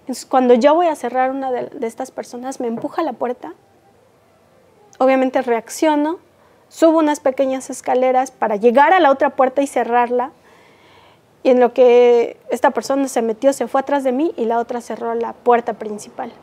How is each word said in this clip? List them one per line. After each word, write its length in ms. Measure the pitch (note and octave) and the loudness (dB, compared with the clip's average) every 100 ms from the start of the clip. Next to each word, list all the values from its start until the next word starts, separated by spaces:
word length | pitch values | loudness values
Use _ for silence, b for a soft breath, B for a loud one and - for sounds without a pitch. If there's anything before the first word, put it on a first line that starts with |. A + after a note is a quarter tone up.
Entonces, 260 | - B3 - | -12 -14 -2
cuando 280 | C4 B3+ | 0 4
yo 200 | B3 C#4 | 6 6
voy 140 | D#4 F4 | 4 2
a 80 | D#4 | -2
cerrar 340 | A#3+ B3 C4 | -4 -2 -2
una 220 | C4+ C4+ | -4 -6
de, 140 | B3 B3 | -6 -6
de 200 | - A3+ | -8 -10
estas 240 | A3+ C4 | -8 -12
personas, 480 | - A#3 A#3+ B3+ C4+ | -12 -14 -12 -12 -8
me 80 | B3 | -8
empuja 360 | A#3 C#4+ - | -6 -8 -6
la 80 | E4 | -6
puerta. 420 | A#3 A#3+ B3 - F#4 _ _ _ _ _ _ _ _ _ _ _ _ _ _ | -6 -8 -8 -14 -18 _ _ _ _ _ _ _ _ _ _ _ _ _ _
Obviamente 440 | C4 C4 C4 C4+ | 0 2 0 -2
reacciono, 760 | A#3+ A#3 - - D#4+ D4 D4+ F4+ _ _ b b b | -2 -4 -6 -2 0 0 -2 -6 _ _ b b b
subo 300 | - D#4+ D#4+ | 0 2 4
unas 220 | D4+ D4 | 0 0
pequeñas 500 | - C4 C4+ C4 - | -4 -2 -4 -4 -8
escaleras 600 | B3+ - B3+ B3+ B3+ C4 | -12 -4 0 2 0 -2
para 240 | _ A3+ G#3 | _ -4 2
llegar 360 | A#3 A#3 D4 | 2 4 4
a 60 | F#4 | 6
la 100 | D4+ | 4
otra 180 | C#4 C#4+ - | 2 0 2
puerta 260 | C4 C4 | 0 2
y 40 | C#4 | -2
cerrarla. 640 | C4+ A3+ A#3+ A#3+ B3 C4 _ b b b b b b b b _ _ | -2 0 0 0 -2 -4 _ b b b b b b b b _ _
Y 60 | - | 2
en 100 | B3 | 4
lo 120 | B3 | 2
que 640 | B3 B3 A#3+ B3 A#3+ A3+ - - | 4 4 6 6 4 0 -8 -10
esta 200 | A#3+ C#4+ | -2 -2
persona 360 | B3 A3 C#4 C4+ | -2 -4 -4 -2
se 140 | B3+ | -2
metió, 300 | A3+ A3 C4+ | -4 0 0
se 140 | C4+ A#3+ | 0 -2
fue 120 | C4+ | -4
atrás 220 | C4+ C#4+ | -2 -2
de 80 | C4 | -2
mí 200 | B3+ E4 E4+ | -2 -4 -2
y 80 | |
la 140 | A3+ A#3 | -2 -2
otra 220 | A#3 A#3+ | -4 -8
cerró 340 | - A3 A#3 | -10 -10 -6
la 180 | A#3 A3+ | -6 -8
puerta 420 | A3+ - A#3 A#3 | -6 2 2 0
principal. 580 | G#3+ A3 G#3 - - A#3+ - | -8 -10 -12 -14 -14 -14 -14